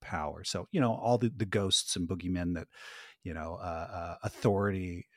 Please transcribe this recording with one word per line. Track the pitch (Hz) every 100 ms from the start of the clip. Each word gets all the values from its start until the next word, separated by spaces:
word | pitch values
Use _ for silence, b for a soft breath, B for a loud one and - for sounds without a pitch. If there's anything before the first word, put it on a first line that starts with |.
power. | - 80 76 78
So, | - 90 87
you | 185
know, | 123
all | 113 117 120
the, | 117
the | 113 107
ghosts | 104 98 - - 95
and | 85
boogeymen | 90 90 90 87
that, | 85 - B B B B B
you | -
know, | 80 80 87
uh, | 90 82 85
uh, | 92 87 85
authority, | 104 - 117 98 101 95 90 87 -